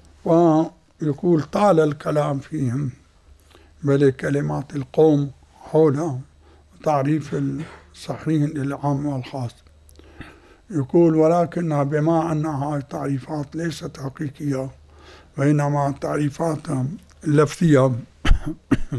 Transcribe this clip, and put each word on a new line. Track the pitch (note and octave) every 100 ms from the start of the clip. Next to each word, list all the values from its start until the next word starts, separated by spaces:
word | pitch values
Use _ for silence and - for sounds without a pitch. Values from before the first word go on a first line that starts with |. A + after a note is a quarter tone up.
| - _ F#3
ويقول: | E3 E3+ D#3 D#3+ _ _ - D3+ C#3 F3 D#3+
"طال | - - G#3 D#3+
الكلام | D#3 D3 E3+ D3 D3 C#3
فيهم"، | - D#3 B2+ B2+ C#3 - _ _ _ _ _ - _ -
بل | C#3+ C#3 C#3
كلمات | C3 D3+ C#3+ D3+ D3 C3 D3
القوم | C3 - D#3+ D3 C#3 - _ _ -
حول | D#3 D#3+ C#3 E3 C3 C#3 _ _ _ _ -
تعريف | D#3+ C#3+ C#3 D#3 C#3+ D3 C#3 C#3 D#3+ - -
الصحيح | - - B2 D#3 D#3 D3 D3+
للعام | C3+ C#3 C#3+ C#3 D3
والخاص. | C3+ B2 C3+ A#2+ - _ _ _ - - - - - - _ -
يقول: | E3 B2+ E3+ E3+ D#3
"ولكنها"، | D#3 F3 E3+ F3 E3 D3
بما | C#3 D3+ D3+ E3 E3
أنها | D3+ D#3 C#3 C#3+ D3
تعريفات | C3 D#3+ C#3+ C3+ B2+ D#3 C#3 D#3
ليست | E3+ - D#3+ D#3
حقيقية | C3+ - D3 - D3 C3 C3 - - - - - - -
وإنما | C#3 D3+ C#3+ C#3+ C#3 C#3
تعريفات | D#3 D3 D3 C#3+ E3 D3+ E3+ C3+ C3 G3 - -
لفظية، | D#3 D3 D3 - E3+ C#3 C3 A#2 - _ - B2+ D3 - - - -